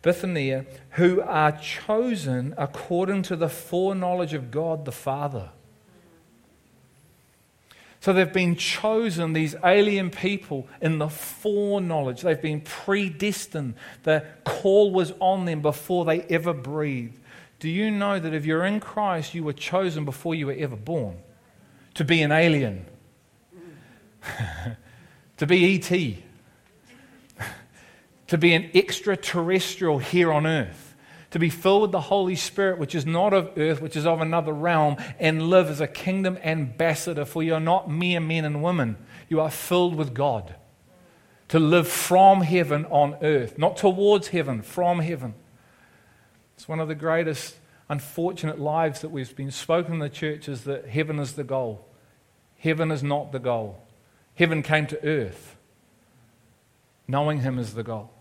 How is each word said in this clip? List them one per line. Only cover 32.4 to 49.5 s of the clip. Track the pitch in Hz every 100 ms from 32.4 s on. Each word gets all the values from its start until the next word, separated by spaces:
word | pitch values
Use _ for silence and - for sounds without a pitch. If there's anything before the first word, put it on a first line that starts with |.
| - - 190 180
which | 147 175
is | 143
not | 165 202
of | 196 165 -
earth, | 156 147
which | 156 156
is | 156
of | 165
another | 160 170 156
realm, | 147 170 165 151 143 - -
and | 160 160 165
live | 185 160
as | 147
a | 143
kingdom | - 190 190 190 180
ambassador, | 160 160 135 113 165 151 - 147 143
for | 165
you're | 160 160
not | 160 185 185
mere | 151 180 175
men | 160 165 151
and | 147
women. | 165 175 120 104 - - -
You | 156
are | 156
filled | - - 180 175 160
with | 147
God. | 120 143 117 85 87 _ _ _ _ _ _ _ _ _
To | 165
live | 156 175 165
from | - - 180 196 196
heaven | 160 180 151 147 151
on | 147 147 147
earth, | 156 147 117 -
not | 160 180
towards | 202 185 202 208 -
heaven, | 175 139 117
from | 104 - 175 175
heaven. | 160 160 123 110 _ _ _ _ _ _ _ _ _ _ _ _
It's | -
one | 160
of | 160
the | 156
greatest | 160 160 160 127 - - _ _ _
unfortunate | 147 - - 170 180 156 156
lives | 147 156 160 139
that | 156
we've | 156 123 -
been | 135